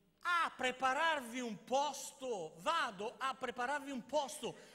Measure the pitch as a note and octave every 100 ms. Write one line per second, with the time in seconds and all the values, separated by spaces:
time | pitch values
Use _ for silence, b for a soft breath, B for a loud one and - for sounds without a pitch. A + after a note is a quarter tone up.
0 | _ _ - E4+ D4 - B3+ B3+ C4 C4+
1 | E4 D4 A#3 B3 A#3+ G3 - C4 D4 -
2 | - - C4 G3+ D#3 E3 F#3+ E4 C4 F#3+
3 | G#3+ - C4+ - A#3+ A#3 B3 C#4+ C4+ C4
4 | - D4+ C4+ - G#3+ B B